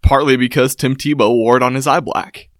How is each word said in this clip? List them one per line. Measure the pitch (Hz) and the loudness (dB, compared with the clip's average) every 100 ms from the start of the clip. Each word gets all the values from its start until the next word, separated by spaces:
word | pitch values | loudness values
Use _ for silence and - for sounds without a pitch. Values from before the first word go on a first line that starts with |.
partly | - 139 147 131 | 2 2 2 0
because | 123 135 131 | 0 0 -2
Tim | - 135 135 | -2 -4 -4
Tebow | 147 147 107 | -4 0 2
wore | 120 113 123 | 2 2 2
it | |
on | 123 131 | 0 -2
his | 135 | -2
eye | 160 | -2
black. | 123 - - - - | -2 -8 -8 -18 -20